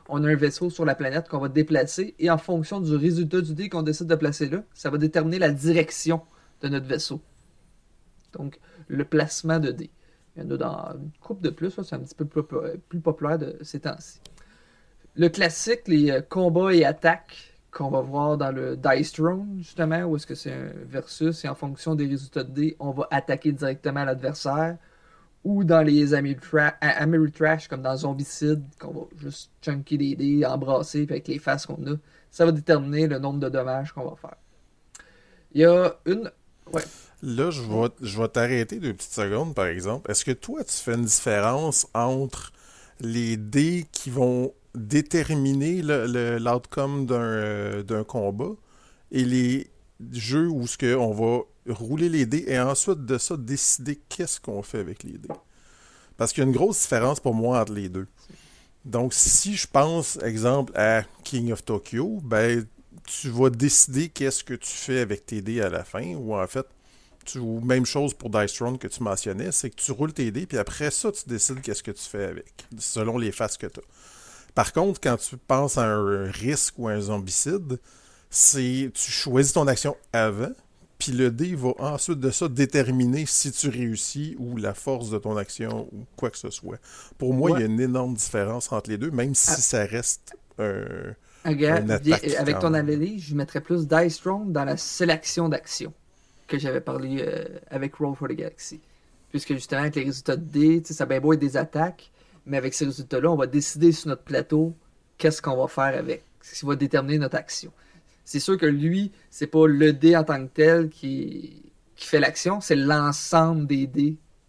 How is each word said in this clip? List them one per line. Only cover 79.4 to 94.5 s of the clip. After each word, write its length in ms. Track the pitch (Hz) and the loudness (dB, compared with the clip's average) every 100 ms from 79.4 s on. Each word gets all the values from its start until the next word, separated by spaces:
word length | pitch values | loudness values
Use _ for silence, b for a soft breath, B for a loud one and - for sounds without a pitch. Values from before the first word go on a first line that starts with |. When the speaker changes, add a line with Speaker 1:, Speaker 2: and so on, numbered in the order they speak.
| 139 | 4
Speaker 2:
ton 140 | 180 143 | 4 4
action 300 | 123 143 - _ | 2 -2 -6 _
avant, 380 | 117 110 101 147 262 _ _ _ _ | 0 2 0 -4 -8 _ _ _ _
puis 140 | - | -4
le 180 | 123 127 | 2 2
dé 260 | 117 175 160 | 2 -4 -2
va 180 | 127 - | -2 -2
ensuite 400 | 139 143 - 151 | -4 -4 -4 0
de 80 | 131 | 0
ça 180 | - 165 | 0 -2
déterminer 800 | 123 135 143 123 127 123 139 151 | 2 2 4 2 2 2 0 0
si 260 | - 143 | 0 0
tu 160 | - 147 | -2 -2
réussis 680 | 120 120 110 - 139 151 - | -2 -4 -4 -6 -6 -8 -8
ou 160 | 120 120 | -8 -4
la 180 | 101 | -4
force 360 | 98 139 127 113 | -4 -4 -4 -4
de 80 | 107 | -4
ton 180 | 107 107 | -2 -4
action 540 | 98 - 113 113 - | -6 -8 -6 -6 -8
ou 140 | 107 123 - | -14 -18 -8
quoi 140 | 120 | -6
que 80 | - | -6
ce 120 | 117 | -10
soit. 260 | - - 98 B B B - | -12 -12 -14 B B B -4
Pour 160 | 127 | 0
moi, 180 | 131 156 | 2 4
Speaker 1:
Ouais. 80 | 170 | 2
Speaker 2:
il 20 | |
y 40 | 110 | 2
a 80 | |
une 80 | 113 | 2
énorme 320 | 127 127 127 | 0 0 -2
différence 580 | 113 - 110 101 120 - | -4 -2 0 -2 -2 -4
entre 180 | 110 107 | -6 -4
les 80 | 104 | -4
deux, 140 | 151 | -2
même 240 | 131 131 131 | -2 0 2
si 140 | - | 2
Speaker 1:
Ah. 40 | 143 | 2
Speaker 2:
ça 260 | - 120 101 | 2 0 0
reste 520 | 113 - - - - _ - | -2 -4 -4 -10 -20 _ -6
un, 280 | 107 98 101 - - 110 b b | -4 -4 -6 -10 -10 -14 b b
Speaker 1:
Regarde, 460 | 160 143 151 165 107 | -4 2 4 4 2
Speaker 2:
une 80 | 107 | 2
Speaker 1:
bien, 180 | 147 104 | 4 2
Speaker 2:
attaque 180 | 143 139 | 2 0
Speaker 1:
avec 200 | 147 170 | 0 0
Speaker 2:
quand 60 | |
Speaker 1:
ton 80 | 170 | 2
Speaker 2:
même. 180 | 156 147 | 2 2
Speaker 1:
analyse, 360 | 147 180 214 | 0 -2 -4
je 120 | 147 143 | -4 -4
mettrais 240 | 139 160 | -4 -6
plus 260 | 156 175 147 | -2 -2 4
Dice 340 | 160 175 160 | 4 4 0
Throne 320 | 185 202 208 | -4 -4 -2